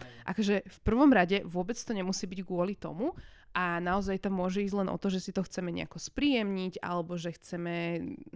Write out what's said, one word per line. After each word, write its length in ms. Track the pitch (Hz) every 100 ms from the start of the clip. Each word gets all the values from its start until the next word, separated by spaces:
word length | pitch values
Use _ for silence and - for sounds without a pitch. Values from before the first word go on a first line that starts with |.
| - - -
akože 280 | 180 202 202 -
v 140 | -
prvom 280 | - 226 294
rade 340 | 233 175 196 175
vôbec 320 | 175 185 240
to 140 | -
nemusí 320 | 208 185 185 185
byť 140 | 185
kvôli 340 | 180 180 180 202
tomu 380 | 156 156 285 - - - -
a 260 | - 180 170
naozaj 400 | 175 196 196 190
tam 160 | 202 190
môže 240 | 185 196
ísť 160 | 202 202
len 140 | 190
o 80 | 170
to, 100 | 202
že 140 | 185
si 100 | 185
to 120 | 190
chceme 260 | 175 - 180
nejako 240 | 175 165 165
spríjemniť, 840 | - - 285 247 202 190 185 -
alebo 360 | - 175 165 175
že 160 | 170
chceme 440 | - - 170 170 170 170 170 - - -